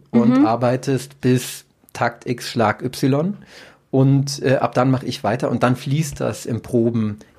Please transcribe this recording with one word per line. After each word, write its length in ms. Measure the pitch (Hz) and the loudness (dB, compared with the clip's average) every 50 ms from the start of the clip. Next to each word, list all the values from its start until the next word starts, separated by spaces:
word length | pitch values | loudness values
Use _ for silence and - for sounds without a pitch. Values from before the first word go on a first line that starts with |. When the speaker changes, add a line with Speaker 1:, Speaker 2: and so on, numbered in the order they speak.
| _ _ | _ _
Speaker 1:
und 300 | - 233 226 220 254 262 | 0 2 4 4 4 4
Speaker 2:
Mhm. 60 | 285 | 4
Speaker 1:
arbeitest 760 | 311 - - 127 120 127 131 - 139 139 127 - - - _ - | 4 2 2 2 0 0 0 0 -2 -2 -2 -2 -6 -10 _ 0
bis 420 | 127 127 123 - - - - - _ _ _ _ _ - | 2 2 2 0 -4 -10 -14 -18 _ _ _ _ _ -6
Takt 340 | - 123 120 123 - - - | -4 -2 -2 -2 -6 -6 -8
X, 180 | 127 120 - - | -6 -6 -8 -6
Schlag 340 | - 120 110 104 104 - - | -2 0 0 0 0 -2 -6
Y. 560 | 131 - - - 131 131 143 160 190 208 - - - - - - - - _ _ _ | -8 -4 -2 0 0 2 0 0 -2 -4 -8 -14 -20 -20 -20 -20 -20 -20 _ _ _
Und, 520 | - 131 135 135 135 139 139 139 - - - | 2 2 4 4 4 2 2 -2 -6 -4 0
äh, 140 | 135 127 | 0 2
ab 180 | 135 - 123 - | 2 2 0 2
dann 160 | - 127 135 | 2 2 2
mache 160 | 131 131 - | 2 0 -2
ich 180 | 123 127 - - | -6 -8 -4 -2
weiter 260 | 101 110 131 156 135 | -2 -2 -2 -2 -2
und 120 | 123 117 - | -2 0 0
dann 140 | 123 127 | 0 0
fließt 440 | - - 139 135 151 160 143 - - | -2 -2 -2 -2 -2 -2 -4 -6 -6
das 240 | 131 120 113 - - | -6 -6 -6 -6 -6
im 160 | - 120 110 | -6 -6 -6
Proben 580 | - - - 120 113 120 117 117 110 107 104 - - - _ | -6 -2 0 0 2 2 0 0 -2 -4 -6 -8 -14 -20 _